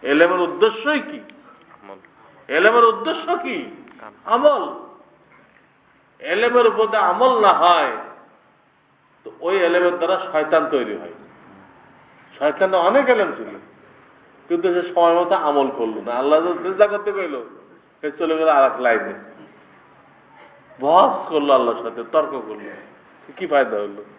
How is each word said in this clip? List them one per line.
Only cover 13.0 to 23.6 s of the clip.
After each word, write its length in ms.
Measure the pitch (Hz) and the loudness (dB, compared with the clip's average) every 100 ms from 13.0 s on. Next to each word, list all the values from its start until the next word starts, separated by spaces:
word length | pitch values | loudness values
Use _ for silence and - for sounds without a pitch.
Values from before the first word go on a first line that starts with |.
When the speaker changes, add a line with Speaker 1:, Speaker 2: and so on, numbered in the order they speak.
| 254 | 2
Speaker 1:
এলেম 240 | 233 180 123 | 0 0 -4
ছিল, 120 | 104 101 - _ _ _ _ _ _ _ _ | -12 -16 -20 _ _ _ _ _ _ _ _
কিন্তু 260 | 170 180 | -2 0
সে 200 | 175 175 | -2 -2
সময় 260 | - 170 170 | 2 4 4
মতো 140 | 175 | 2
আমল 360 | 190 151 143 135 | 0 0 0 0
করলো 300 | 120 113 104 | -2 -6 -6
না। 140 | 101 | -6
আল্লাহ 260 | 120 135 156 | -4 2 2
যে 140 | 170 175 | 2 -6
চিন্তা 240 | 175 185 208 | -6 0 0
করতে 260 | 202 208 | 2 -6
কইলো, 320 | 196 180 135 110 - - - _ _ | -6 -8 -10 -14 -20 -20 -20 _ _
সে 120 | 151 | -12
চলে 240 | 143 160 160 | -6 -4 0
গেল 120 | 160 | 2
আর 160 | 143 | 4
এক 160 | 135 120 | 2 2
লাইনে, 340 | 123 110 98 101 - - - - _ _ _ _ _ _ _ - - _ _ - | 0 0 -2 -12 -18 -20 -20 -20 _ _ _ _ _ _ _ -20 -20 _ _ -8
বহস 480 | 135 170 240 - - | 2 4 4 0 -4
করলো 260 | 156 143 | -4 2
আল্লাহর 280 | 131 120 113 | 2 2 -4
সাথে, 220 | 120 113 113 | -8 -12 -4
তর্ক 180 | 156 147 | -2 -2
করলো, 400 | - 107 104 101 - - - _ _ - 135 | -8 -12 -14 -16 -18 -20 -20 _ _ -20 -12
কি 100 | 180 | -2
ফায়দা 300 | 143 | 0